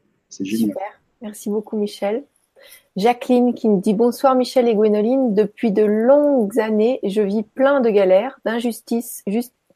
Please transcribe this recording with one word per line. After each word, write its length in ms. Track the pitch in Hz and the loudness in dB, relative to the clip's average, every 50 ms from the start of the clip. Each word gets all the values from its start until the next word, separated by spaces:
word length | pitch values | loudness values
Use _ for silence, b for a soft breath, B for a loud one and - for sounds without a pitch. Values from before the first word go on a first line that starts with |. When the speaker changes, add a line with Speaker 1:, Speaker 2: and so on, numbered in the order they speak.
| _ _ _ _ _ _ | _ _ _ _ _ _
Speaker 1:
c'est 160 | - - 98 | -14 -12 -8
génial. 260 | 95 107 113 113 104 | -6 -4 -2 -2 -4
Speaker 2:
Super. 220 | - - 190 208 - _ _ _ _ _ | -4 -6 -10 -12 -14 _ _ _ _ _
Merci 300 | 240 214 208 - - 302 | -16 -16 -16 -12 -8 -6
beaucoup, 280 | 208 214 208 - - 214 | -6 -6 -6 -6 -6 -6
Michel. 460 | 208 202 - - 202 196 214 247 285 - _ _ _ _ b b b b b b b b _ | -6 -6 -6 -6 -6 -4 -4 -6 -8 -12 _ _ _ _ b b b b b b b b _
Jacqueline 580 | 180 190 233 240 240 - - 247 247 247 247 240 | -2 0 0 0 0 0 0 2 2 2 2 0
qui 140 | - - 220 | 0 0 0
nous 120 | 208 185 | 2 2
dit : « 140 | 185 220 202 196 240 | 2 0 0 2 0
Bonsoir, 300 | 240 240 - - 269 254 | 0 0 0 2 2 2
Michel 320 | 254 247 247 - 269 240 | 2 0 0 0 0 2
et 80 | 240 220 | 2 2
Gwénoline. 600 | 202 214 214 208 208 208 226 262 269 262 240 196 | 2 2 2 2 0 0 0 0 0 0 0 2
Depuis 380 | 208 214 202 - - - 233 190 | 0 0 0 -2 -4 -4 -2 0
de 120 | 214 214 | 2 2
longues 760 | 208 208 214 226 247 277 294 294 294 285 254 214 196 220 247 | 2 2 2 2 4 4 4 4 2 2 2 0 0 -2 -2
années, 400 | 214 220 220 208 214 240 262 - - | -2 0 0 0 0 0 0 -2 -4
je 180 | 202 190 214 214 | -4 -2 -2 -2
vis 220 | 190 202 220 220 | 0 -2 -4 -6
plein 360 | - _ - 262 269 285 277 | -6 _ 0 0 2 2 2
de 100 | 240 233 | 2 2
galères, 500 | 202 202 196 185 185 190 226 269 - - - | 2 2 4 4 4 4 2 0 -6 -8 -6
d'injustices 800 | 214 226 240 226 240 220 - - - 240 233 233 - - - - | -6 -4 -4 -4 -4 -6 -8 -6 -6 -4 -4 -4 -8 -12 -12 -8
jus-, 300 | 202 196 233 240 - _ _ _ _ _ | -6 -6 -6 -6 -8 _ _ _ _ _